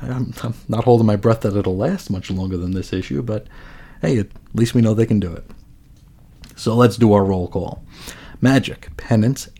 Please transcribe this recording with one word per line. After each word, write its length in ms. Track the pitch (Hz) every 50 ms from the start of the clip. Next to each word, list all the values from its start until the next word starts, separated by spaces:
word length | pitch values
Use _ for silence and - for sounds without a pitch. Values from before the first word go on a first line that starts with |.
I'm, 320 | 127 123 127 127 117 - 113 -
I'm 140 | - 120 117 - - -
not 180 | 110 107 110
holding 200 | 127 120 117 113
my 120 | 107 104 104
breath 240 | - 117 113 113
that 140 | - 107 95
it'll 220 | 101 98 98 92 92
last 320 | 110 147 196 185 - -
much 220 | 101 95 92 -
longer 260 | 95 92 92 95 92 87
than 140 | 87 90
this 220 | 92 92 90 - -
issue, 280 | 92 92 - - 139
but 240 | 127 117 107 107 - - - - - - - - - - - -
hey, 160 | - 160 143 113
at 120 | 101 - - - - - -
least 180 | - 117 117 -
we 80 | 127
know 140 | 117 110 110
they 100 | 107 113
can 140 | 113 113 104
do 120 | 95 87 82
it. 120 | - - - - - - - - - _ _ - - - - - - - - - - - - -
So 200 | - - 117 110
let's 220 | 120 123 117 101 110
do 160 | 117 110 104
our 100 | 101 98
roll 240 | 95 95 92 90 85
call. 360 | - 95 87 - - - - - - - - - - - - - - -
Magik, 540 | - 127 135 135 - - - - - - - -
Penance, 520 | - - 120 107 107 123 135 - - - - -